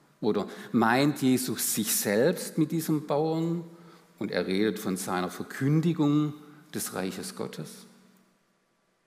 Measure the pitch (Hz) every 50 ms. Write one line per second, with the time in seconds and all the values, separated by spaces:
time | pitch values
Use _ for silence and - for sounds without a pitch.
0 | _ _ _ _ - 110 101 101 92 - - - - - - 113 113 113 117 131
1 | 143 151 143 - 135 127 127 123 - - 110 - - - - 117 104 - - -
2 | - 110 101 107 139 175 175 - - - - 165 156 147 175 160 156 - 160 147
3 | 151 - 147 143 156 160 160 160 165 170 170 175 165 - - - - - - -
4 | - _ _ - 101 - 101 92 87 90 95 98 107 107 92 - - 98 92 92
5 | - - 92 90 90 87 - - - - - - 131 143 151 160 160 175 160 175
6 | 147 147 147 151 151 151 147 - - - - - - - - 107 - - - 98
7 | 92 95 - 101 - - - - 117 - - - - - - - - - - -
8 | - _ _ _ _ _ _ _ _ _ _ _ _ _ _ _ _ _ _ _
9 | _